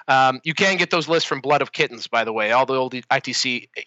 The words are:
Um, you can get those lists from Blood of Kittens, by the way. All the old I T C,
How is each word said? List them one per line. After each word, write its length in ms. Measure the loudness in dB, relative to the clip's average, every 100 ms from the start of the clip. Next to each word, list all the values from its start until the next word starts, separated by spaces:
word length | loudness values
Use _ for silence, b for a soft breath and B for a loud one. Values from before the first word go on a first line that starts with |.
| 0
Um, 320 | 4 4 2 -4
you 80 |
can 240 | 0 0 2
get 120 | 0
those 200 | 0 0
lists 180 | 0 0
from 140 | -4
Blood 200 | 0 0
of 120 | 0
Kittens, 340 | -2 -4 -6 -4
by 160 | -2
the 80 | -2
way. 220 | 0 2
All 120 | 2 2
the 100 | 0
old 200 | -2 -6 -2
I 100 | -2
T 140 | -2
C, 340 | -4 -2 -4 -8 -10